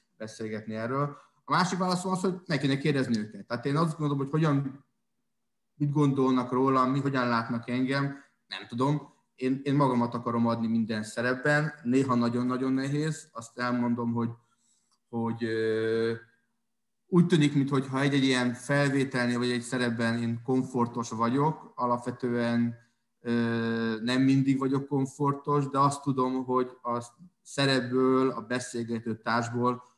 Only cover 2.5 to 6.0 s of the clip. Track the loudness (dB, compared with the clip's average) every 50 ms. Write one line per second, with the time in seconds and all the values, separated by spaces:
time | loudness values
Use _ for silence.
2.5 | -2 0 0 0 0 0 0 0 0 0 0 0 0 -2 -2 -4 -10 -14 -10 -8
3.5 | -8 -6 -4 -2 0 0 0 0 0 -2 -2 -2 -2 -2 -2 -2 0 2 2 4
4.5 | 2 2 0 -2 -6 -12 -18 _ _ _ _ _ _ _ _ _ _ _ _ _
5.5 | _ _ _ _ _ -4 -2 0 2 2